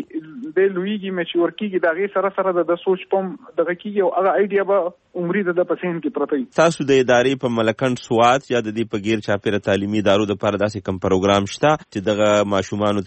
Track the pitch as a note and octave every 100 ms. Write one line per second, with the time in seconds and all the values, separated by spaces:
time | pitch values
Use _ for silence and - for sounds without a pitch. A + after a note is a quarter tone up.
0 | - D#4+ D#3+ C4 D#3 E3+ G3 F#3 F#3+ G#3+
1 | F#3+ F#3 E3+ E3+ E3+ - G#3+ F#3 E3+ D#3+
2 | G3+ F#3+ F#3+ F#3+ F#3 F3 E3 F3 G3 F#3
3 | - G3 F#3+ D#3 - - E3 F3 G#3 G3+
4 | F3+ F3 F#3+ E3+ G3+ G3 F#3+ G3 E3+ -
5 | _ F3+ E3+ G3 F3+ F3 F3 E3 F3+ E3
6 | D3 C#3 C#3+ C#3+ A#2+ - E3 E3 C#3 C3+
7 | B2 B2 B2+ C3+ B2+ A#2 A2 A2 C3 A#2+
8 | - A2+ A#2+ C3 - B2 G#2+ G#2+ A2+ A2
9 | G2+ A2 G#2+ G2+ - G2+ G#2+ G2 G2+ G#2+
10 | G2+ G2 G#2 G2 G#2+ G2+ G#2 G#2+ F#2+ F#2
11 | G2 F#2+ G2 G2+ G2 - D3 D3+ - A2
12 | G2 G#2 G#2+ G#2 G2+ G2 F#2+ G#2 G#2 G2+